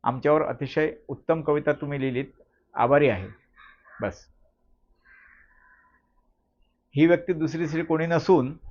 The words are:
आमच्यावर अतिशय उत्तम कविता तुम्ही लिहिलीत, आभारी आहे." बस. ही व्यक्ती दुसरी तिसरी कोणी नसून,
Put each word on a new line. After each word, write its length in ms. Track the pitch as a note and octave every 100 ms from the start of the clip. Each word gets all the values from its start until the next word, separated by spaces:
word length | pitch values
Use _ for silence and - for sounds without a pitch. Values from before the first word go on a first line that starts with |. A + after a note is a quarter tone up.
आमच्यावर 400 | - B2+ D3 D3+
अतिशय 500 | - A#2+ C3+ - D#3 - -
उत्तम 340 | C3+ - E3
कविता 300 | D3+ D3 D3
तुम्ही 280 | D3 C#3+ C#3+
लिहिलीत, 240 | C3 B2 C3+ _ _ _ _
आभारी 340 | - A#2+ C#3+ C#3+
आहे." 200 | G2 F#2+ - _ _ - _ _ -
बस. 240 | G2+ - - _ _ _ _ _ _ _ _ _ _ _ _ _ _ _ _ _ _ _ _ _ _ _ _ _ _ C3+
ही 100 | E3
व्यक्ती 260 | F3 F3
दुसरी 280 | E3 D#3 E3
तिसरी 220 | E3 D#3+
कोणी 240 | E3+ D#3+ E3
नसून, 500 | E3 - F3+ B2+ E3 -